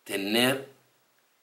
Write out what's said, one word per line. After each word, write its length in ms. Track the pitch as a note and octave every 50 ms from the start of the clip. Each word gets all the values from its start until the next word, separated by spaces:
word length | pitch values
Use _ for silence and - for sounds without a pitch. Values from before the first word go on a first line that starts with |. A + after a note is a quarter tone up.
| -
tener 640 | - G#2 G2 G2 G2+ A2 A#2 B2 C3 C3+ C3+ - - - _ _ _ _ _ _ _ _ _ _ _ _ _